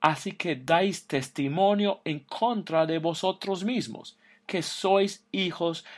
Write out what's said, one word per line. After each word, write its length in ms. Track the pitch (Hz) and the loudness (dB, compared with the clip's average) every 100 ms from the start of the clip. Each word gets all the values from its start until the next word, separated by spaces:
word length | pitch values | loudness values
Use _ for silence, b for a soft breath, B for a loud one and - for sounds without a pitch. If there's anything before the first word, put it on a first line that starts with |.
Así 320 | - 156 - | 2 2 -4
que 220 | - 175 | -6 -4
dais 540 | 143 131 165 196 185 - | -4 2 4 4 -2 -4
testimonio 920 | 143 135 - 139 156 196 208 208 196 | -4 -4 -2 -2 2 2 4 2 0
en 160 | - 151 | -4 -6
contra 680 | - - 226 233 165 160 160 | -8 -2 0 0 -2 0 2
de 120 | 165 | 0
vosotros 680 | 160 160 185 190 202 190 | -2 -2 -2 -2 -4 -4
mismos, 520 | 196 247 123 - - - b b - | -2 -2 -4 -10 -14 -20 b b -6
que 160 | 185 | -4
sois 640 | 156 - 190 196 196 - _ | -4 -2 4 4 4 -2 _
hijos 520 | 190 185 165 170 165 - | -2 -2 0 -2 -2 -10